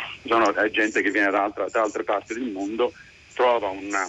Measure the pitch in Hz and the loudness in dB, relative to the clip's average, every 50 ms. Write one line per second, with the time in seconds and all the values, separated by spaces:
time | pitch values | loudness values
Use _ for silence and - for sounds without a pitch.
0 | - - - - - - 113 117 113 101 101 92 104 110 110 117 107 107 110 113 | -6 -10 -12 -14 -4 0 2 4 4 4 4 2 0 0 2 0 0 0 0 0
1 | 92 104 98 104 101 98 95 101 98 107 - 110 98 92 - 117 107 107 - - | 0 0 2 2 2 2 2 2 0 0 -2 -4 -6 -2 0 0 0 0 -2 -4
2 | 113 - 107 98 95 - 110 117 131 120 98 95 98 101 110 113 120 120 - - | -2 -2 -2 -2 -4 -6 -6 -6 -6 -6 -4 -4 -6 -4 0 0 0 -2 -2 -8
3 | - - - - - - - - 127 123 120 117 104 98 95 98 95 101 101 98 | -18 -20 -20 -20 -20 -8 -2 2 4 4 4 2 0 -2 -4 -6 -6 -4 -2 -2
4 | 95 | -2